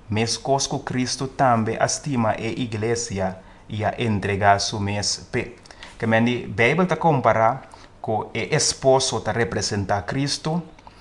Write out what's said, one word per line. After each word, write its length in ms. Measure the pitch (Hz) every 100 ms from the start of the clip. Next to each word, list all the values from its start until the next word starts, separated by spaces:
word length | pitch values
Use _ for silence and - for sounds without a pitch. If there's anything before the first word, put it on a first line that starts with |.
| -
mes 300 | 107 113 -
cosco 460 | 143 135 - 143
Cristo 440 | - 127 123 - 135
también 540 | - 165 113 110 110
estima 500 | 120 - 151 123 110
e 160 | - 113
iglesia 920 | 113 120 107 113 117 - 98 95 90 - - -
y 140 | 107
a 80 | 104
entrega 680 | - 120 101 101 98 101 101
su 220 | - 110
mes 480 | 101 104 98 - -
pe. 260 | 120 - - - - - -
Que 80 | 113
me 140 | 113
di, 240 | 120 120
Bible 420 | - 113 117 160 185
te 100 | 160
compara 640 | 170 139 117 110 113 131 - - - -
con 280 | - 107 -
el 200 | 117 104
esposo 680 | 151 - - 135 131 - 113
te 100 | -
representa 640 | 117 117 110 - 104 95 101
a 80 | -
Cristo, 560 | 135 143 - 156 170 - - - -